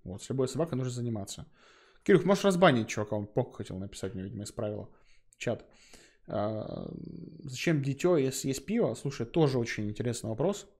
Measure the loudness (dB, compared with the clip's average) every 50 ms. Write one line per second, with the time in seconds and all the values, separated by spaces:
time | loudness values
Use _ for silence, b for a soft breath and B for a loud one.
0 | _ -10 -12 -12 -8 -6 0 0 0 0 0 -2 -2 0 0 -2 -2 -4 -4 -4
1 | -4 -4 -4 -4 -6 -10 -12 -14 -16 -20 b b b b b b b b b b
2 | _ 8 8 8 8 6 4 6 6 4 6 8 8 8 8 6 2 0 -2 -4
3 | -2 -2 -2 -4 -4 -2 0 -2 -2 -2 -4 -12 -10 -8 -8 -8 -8 -10 -10 -8
4 | -8 -6 -6 -6 -8 -8 -8 -8 -10 -10 -8 -6 -4 -4 -4 -6 -8 -12 b b
5 | b b b b b _ _ _ -4 -4 -4 -4 -6 -18 B B B B B B
6 | B B B B _ -6 -4 -2 -2 -2 -2 -4 -6 -6 -8 -8 -8 -8 -10 -10
7 | -12 -12 -12 -12 -14 -14 -16 -14 -14 -12 -8 -2 0 2 2 2 2 -2 -4 0
8 | 2 4 4 4 4 2 0 -2 -4 -4 -4 -4 -4 -2 0 2 2 0 0 -2
9 | -6 -6 -4 -4 -6 -2 2 4 4 4 4 2 0 0 -2 -4 -4 -4 -4 -2
10 | -2 -2 -2 -4 -4 -6 -2 0 0 0 0 -2 -8 -16 _